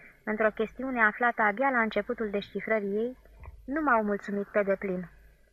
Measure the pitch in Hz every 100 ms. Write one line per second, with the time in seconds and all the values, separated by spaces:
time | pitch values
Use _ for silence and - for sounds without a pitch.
0 | - - - 214 220 - 214 - 262 247
1 | 214 - 240 233 214 202 269 247 220 208
2 | 202 240 220 202 - 202 - 220 202 208
3 | 240 254 - - - - - 294 294 233
4 | 208 202 - 202 202 214 196 190 202 180
5 | 175 - - - _